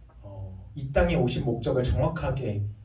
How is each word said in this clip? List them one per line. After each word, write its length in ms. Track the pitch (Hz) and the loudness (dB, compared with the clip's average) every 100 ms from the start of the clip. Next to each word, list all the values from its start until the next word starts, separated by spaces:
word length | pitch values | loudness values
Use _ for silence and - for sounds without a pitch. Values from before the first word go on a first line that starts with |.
| - - | -20 -20
어, 480 | 101 98 95 - - | -16 -12 -12 -14 -14
이 180 | 143 135 | -10 0
땅에 220 | 185 170 | 2 4
오신 300 | 156 123 - | 4 2 2
목적을 400 | 117 117 - 127 | 0 0 0 2
정확하게 800 | 123 - 147 - 135 135 113 104 104 - | 2 4 2 0 -2 -2 -2 -2 -4 -8